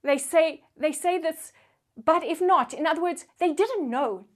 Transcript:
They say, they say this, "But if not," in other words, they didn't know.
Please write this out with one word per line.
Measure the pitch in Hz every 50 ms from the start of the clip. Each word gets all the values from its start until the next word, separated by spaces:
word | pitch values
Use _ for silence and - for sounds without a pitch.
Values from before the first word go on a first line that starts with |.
| -
They | 277 302
say, | 277 - - - 330 320 320 285 - _ _ _
they | - 262 311
say | 294 - - 349 359
this, | 370 320 320 320 - - - _ _ _ _ _ _ _ _ _
"But | - 220 - 320 349 339
if | - 330 311
not," | 359 359 381 320 240 - -
in | - 302
other | 320 320 320
words, | 339 349 339 - - _ _ _
they | 349 359 302
didn't | 302 392 480 523 415 320 247
know. | 226 262 285 240 202 185 202 _ _